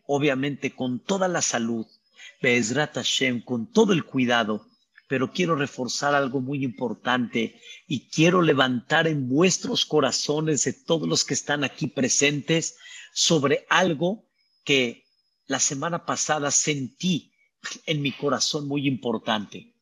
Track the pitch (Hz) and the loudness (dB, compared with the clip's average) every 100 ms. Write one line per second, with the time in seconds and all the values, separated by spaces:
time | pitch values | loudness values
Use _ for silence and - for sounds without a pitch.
0 | - 143 143 131 143 135 131 - 127 123 | -4 0 2 0 -2 -4 -8 -4 -4 -4
1 | - 190 185 170 - 120 117 117 110 _ | -4 0 0 0 -2 -2 -2 -4 -6 _
2 | _ _ - - 127 123 110 127 151 131 | _ _ -20 -4 2 2 2 0 -2 -2
3 | 104 - 131 120 - 120 110 - 220 175 | -2 0 0 -2 -4 -6 0 2 4 4
4 | - 135 123 120 107 104 - _ _ _ | 0 0 2 2 2 -2 -6 _ _ _
5 | _ 131 131 - 175 156 143 - 123 - | _ -2 -2 -2 -2 0 -2 -4 -6 -4
6 | 143 143 135 135 127 143 131 110 123 104 | 0 0 0 -2 -4 -4 -4 -4 -6 -4
7 | 127 127 117 120 110 - - - _ 131 | -2 0 0 -2 -4 -8 -20 -20 _ -6
8 | - - 160 180 160 139 131 123 - 151 | -4 2 4 6 4 4 4 0 0 0
9 | 165 151 127 135 185 - - 113 - 151 | 2 0 0 2 2 2 -2 -4 0 2
10 | 135 - - 147 156 143 139 - - 165 | 2 0 -2 -2 0 0 -2 -6 -2 -2
11 | 127 120 - 143 - 147 135 - 143 - | 0 -2 0 -4 -2 -2 -2 -4 -6 -2
12 | 127 - 143 147 - 165 156 - - - | 0 2 2 2 0 0 0 -10 -20 -20
13 | - - - 165 135 156 - 160 185 143 | -12 -2 2 4 4 2 2 2 4 2
14 | 170 220 _ _ _ _ - 139 120 - | -2 -4 _ _ _ _ 0 2 2 -4
15 | _ _ _ _ _ 131 - 139 160 170 | _ _ _ _ _ -2 -2 -2 -4 -4
16 | - 127 - 151 143 - - 147 127 - | -4 -4 -2 0 0 0 0 -2 -4 -4
17 | 185 160 - _ _ _ - - - 151 | -2 -2 -4 _ _ _ -14 -12 -4 -2
18 | 139 - 143 123 - 151 147 143 139 127 | -2 -2 -2 0 -2 -4 -4 -2 0 -2
19 | 120 110 - 107 98 92 - _ | -2 -4 -2 -4 -4 -14 -18 _